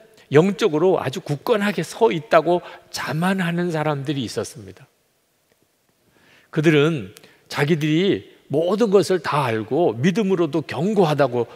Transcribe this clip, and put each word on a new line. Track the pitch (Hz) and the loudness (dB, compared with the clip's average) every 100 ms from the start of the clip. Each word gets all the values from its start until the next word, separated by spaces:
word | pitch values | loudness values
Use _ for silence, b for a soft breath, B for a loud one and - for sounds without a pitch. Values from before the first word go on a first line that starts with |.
| - b b | -20 b b
영적으로 | 135 190 196 214 151 185 170 | 4 4 2 0 2 2 2
아주 | 135 147 | -2 -6
굳건하게 | - 147 - 214 202 185 | -6 -6 0 0 0 -2
서 | 160 - 226 | -6 0 0
있다고 | 175 - 165 156 175 B B _ | 0 2 2 4 0 B B _
자만하는 | - - 156 180 190 170 170 175 | -10 -6 -2 -2 0 -2 -2 -2
사람들이 | 156 151 143 135 139 | -2 -2 -2 -4 -4
있었습니다. | 107 - 98 113 98 92 - _ _ _ _ _ _ _ _ _ _ _ _ b b b b | -4 -6 -8 -10 -20 -20 -20 _ _ _ _ _ _ _ _ _ _ _ _ b b b b
그들은 | - 156 151 151 156 98 - B B _ | 0 2 4 2 0 -8 -16 B B _
자기들이 | - 143 165 151 156 196 104 - _ _ | -4 0 0 0 0 2 0 -4 _ _
모든 | 143 170 202 220 | -2 -2 0 2
것을 | 196 170 185 | 2 2 0
다 | - 147 | 0 -2
알고 | 131 110 104 139 170 | 0 -2 -2 0 0
믿음으로도 | 113 160 180 196 180 165 156 | 2 0 0 0 0 0 -2
견고하다고 | - 123 185 208 165 147 139 120 117 | -6 -4 -2 2 2 2 0 0 -4